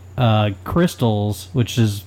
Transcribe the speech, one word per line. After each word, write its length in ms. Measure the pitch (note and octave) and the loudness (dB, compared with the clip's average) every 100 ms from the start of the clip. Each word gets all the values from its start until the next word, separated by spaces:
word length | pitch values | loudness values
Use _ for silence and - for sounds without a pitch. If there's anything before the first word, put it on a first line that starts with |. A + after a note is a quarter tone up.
| - - | -8 0
uh, 320 | A#2+ G#2+ G#2 F#2+ | 2 2 0 -4
crystals, 840 | - E3+ F3+ - A#2+ G#2 G#2 G2+ - | -4 0 0 0 0 0 -2 -4 -4
which 240 | C3 A#2 A#2+ | -2 0 2
is 260 | A2 G2+ | 0 0